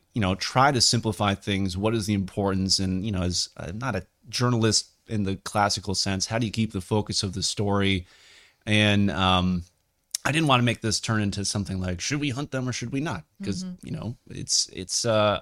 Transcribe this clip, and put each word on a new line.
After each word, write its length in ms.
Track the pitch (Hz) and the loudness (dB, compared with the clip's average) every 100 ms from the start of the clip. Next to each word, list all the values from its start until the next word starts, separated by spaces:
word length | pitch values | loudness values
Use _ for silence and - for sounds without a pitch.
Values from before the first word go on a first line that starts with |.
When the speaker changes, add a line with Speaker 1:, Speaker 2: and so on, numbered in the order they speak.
| _ | _
Speaker 1:
you 60 | 123 | -2
know, 140 | 95 | 0
try 380 | 95 - 127 135 | 0 0 4 4
to 80 | 131 | 4
simplify 540 | - 117 110 - 104 | 2 2 0 0 0
things. 420 | 98 - 98 98 90 | 0 -2 0 0 0
What 180 | 107 | 0
is 120 | 113 101 | 0 0
the 80 | |
importance? 640 | 101 92 - 98 95 95 - | 0 0 -2 0 0 0 0
And, 260 | 95 92 | 0 -2
you 80 | 107 | -2
know, 100 | 95 | -2
as 260 | 90 85 - - | -2 -2 -4 -8
I'm 220 | - 101 | -12 -6
not 180 | 135 95 | -4 -4
a 100 | 90 _ - | -8 _ -12
journalist 580 | 107 123 120 110 104 - _ - | -2 2 4 4 2 -2 _ -8
in 160 | 107 | -4
the 120 | 95 92 | -2 -4
classical 580 | - 107 104 104 98 | -4 0 2 0 -2
sense, 320 | 92 98 95 - | -2 -2 -2 -2
how 120 | 113 | -2
do 80 | 117 | -2
you 60 | |
keep 200 | 113 110 | -2 -2
the 80 | 98 | -2
focus 420 | - 107 104 104 | -2 -2 0 -2
of 100 | 101 | -4
the 100 | 90 | -2
story 640 | 90 - 101 101 98 95 90 - - - - _ - | -4 -2 0 2 2 2 -2 -16 -20 -20 -20 _ 0
and, 440 | 107 107 101 101 | 4 4 4 4
um, 540 | 80 92 92 92 90 87 _ _ _ _ - | 2 4 4 4 0 -4 _ _ _ _ -4
I 80 | - | 0
didn't 160 | 143 156 | 2 4
wanna 160 | 127 | 4
make 160 | 123 107 | 4 0
this 180 | 113 95 | -2 -2
turn 240 | - 110 | 0 0
into 220 | 101 95 | 0 -2
something 360 | 98 104 98 95 | -4 -4 -4 -4
like, 200 | 92 87 | -4 -4
"Should 180 | - 151 | -4 -2
we 100 | 147 | -2
hunt 200 | 127 147 | -4 -6
them 180 | 131 127 | -4 -4
or 40 | |
should 180 | 120 117 | -6 -6
we 60 | 139 | -4
not?" 240 | 160 160 - _ | -4 -8 -12 _
'Cause, 180 | 196 175 | -8 -6
Speaker 2:
Mm-hmm. 220 | 185 180 - | -8 -12 -10
Speaker 1:
you 60 | |
know, 240 | - 107 127 - | -8 -8 -10 -14
it's, 400 | - - - - | -12 -4 -2 -2
it's, 320 | - 92 - | -8 -6 -2
uh, 360 | 120 110 104 98 | 2 4 4 2